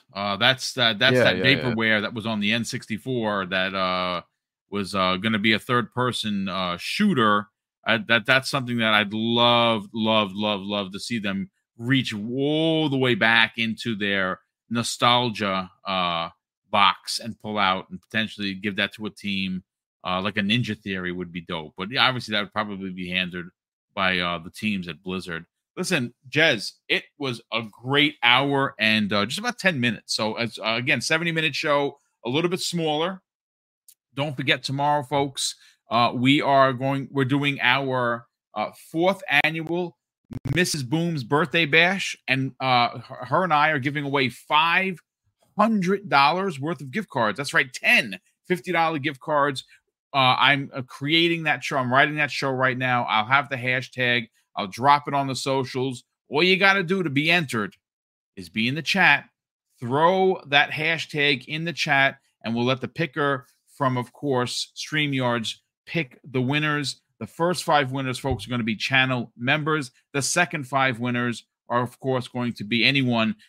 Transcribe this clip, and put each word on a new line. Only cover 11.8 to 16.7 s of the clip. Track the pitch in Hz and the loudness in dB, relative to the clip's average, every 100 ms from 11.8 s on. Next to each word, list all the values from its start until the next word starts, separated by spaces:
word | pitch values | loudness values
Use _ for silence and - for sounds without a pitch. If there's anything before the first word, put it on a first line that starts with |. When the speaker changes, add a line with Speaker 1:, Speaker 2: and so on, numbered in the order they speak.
| 120 135 123 | -2 0 0
Speaker 1:
all | 107 110 127 139 151 160 160 156 | -6 -6 -4 -2 0 0 0 0
the | 135 | 0
way | 127 113 | 2 2
back | 113 113 113 - | 4 4 4 0
into | 113 110 120 104 | -6 -4 -6 -4
their | 101 98 92 90 _ _ _ | -2 0 -2 -4 _ _ _
nostalgia, | 117 113 - 123 123 123 104 101 95 92 _ | -4 -4 0 4 4 2 -2 -2 -2 -6 _
uh, | 98 92 87 85 82 - _ _ | -6 -2 0 -2 -6 -10 _ _
box | _ | _